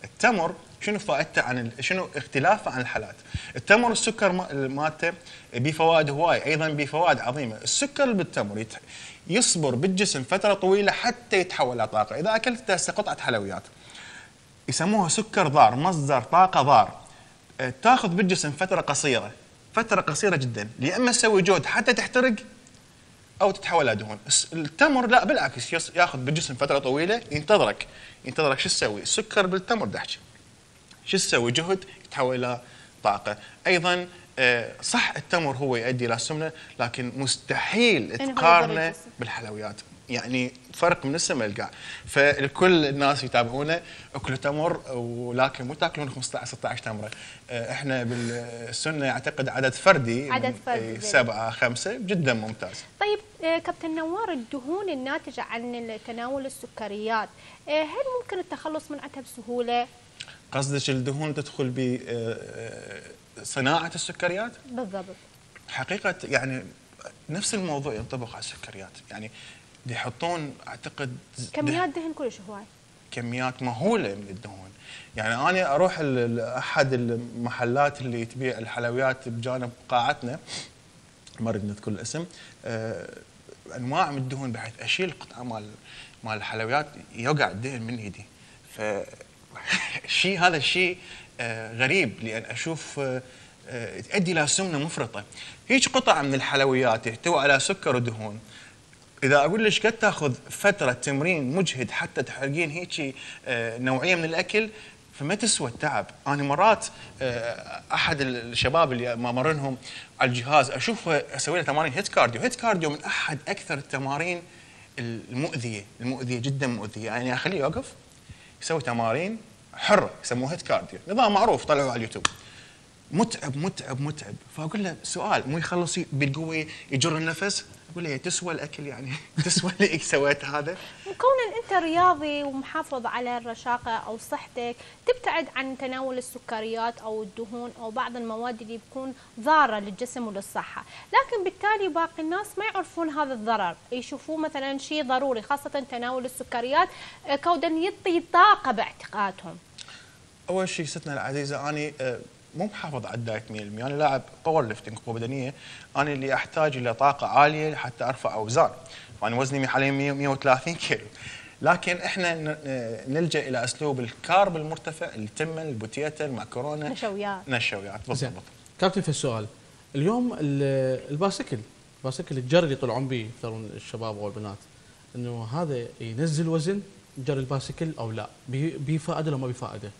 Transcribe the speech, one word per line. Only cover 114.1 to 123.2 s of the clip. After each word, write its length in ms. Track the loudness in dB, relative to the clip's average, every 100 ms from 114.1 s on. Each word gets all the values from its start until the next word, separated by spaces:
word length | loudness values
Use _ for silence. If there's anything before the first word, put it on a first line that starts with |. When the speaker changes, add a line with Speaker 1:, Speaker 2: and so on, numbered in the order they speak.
| -2 -2 -4 -8 -20 -20 -20 -14 -8
Speaker 1:
المؤذيه، 840 | -6 -6 -6 -4 -2 -2 -4 -6 -10 -8
المؤذيه 380 | -6 -4 -2 -2
جدا 280 | -2 0 0
مؤذيه. 380 | -2 -6 -8 -6
يعني، 280 | -4 -2
اخليه 260 | 0 0 0
يوقف 340 | -2 -2 -8 -16 -20 -20 -20 -20 -20 -14
يسوي 200 | -4 -2
تمارين 560 | -2 0 0 0 -2 -6 -12 -20 -20
حره، 360 | -6 6 6 6 -6
يسموه 280 | -4 -2 -2
هيت 100 | -4
كارديو، 380 | 0 0 0 -12 -2
نظام 260 | 4 6
معروف، 320 | 6 6 4 4
طلعوه 240 | 4 4
على 60 | 0
اليوتيوب. 300 | -4 -4 -6 -6 -20 -20 -20 -20 -20 -20 -4
متعب، 460 | 0